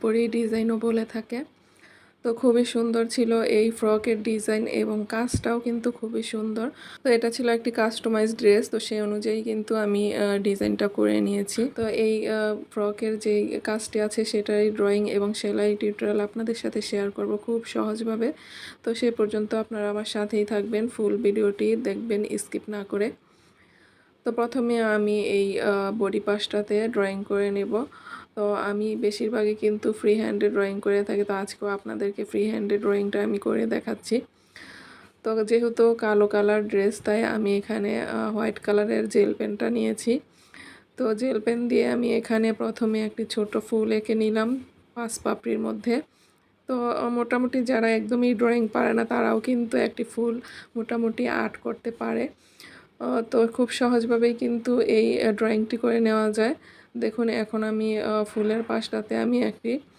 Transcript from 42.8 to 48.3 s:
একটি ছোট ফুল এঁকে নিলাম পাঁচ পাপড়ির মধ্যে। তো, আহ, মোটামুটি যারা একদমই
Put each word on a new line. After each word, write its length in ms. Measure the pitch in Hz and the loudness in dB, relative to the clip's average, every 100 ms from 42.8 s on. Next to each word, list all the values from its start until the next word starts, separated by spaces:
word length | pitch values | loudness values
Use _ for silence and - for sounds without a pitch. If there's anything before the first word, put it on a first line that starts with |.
| 220 220 | 0 0
একটি 240 | 214 220 220 | -2 -4 -4
ছোট 280 | 220 208 220 | -4 -2 -4
ফুল 340 | - 220 220 | -2 0 0
এঁকে 240 | 214 214 220 | 0 0 0
নিলাম 500 | 220 220 226 262 - _ _ 233 | 2 2 0 -2 -8 _ _ -10
পাঁচ 240 | 233 - | -8 -6
পাপড়ির 400 | 220 214 233 220 | -4 -4 -2 -2
মধ্যে। 420 | 220 220 233 240 - _ _ _ _ _ - | -2 -4 0 -2 -2 _ _ _ _ _ -6
তো, 220 | 254 240 | -2 -2
আহ, 200 | - 233 | -2 -2
মোটামুটি 540 | 240 233 247 247 262 | -2 0 0 0 0
যারা 260 | 247 233 226 | 0 2 4
একদমই 440 | 226 214 240 247 | 2 0 2 2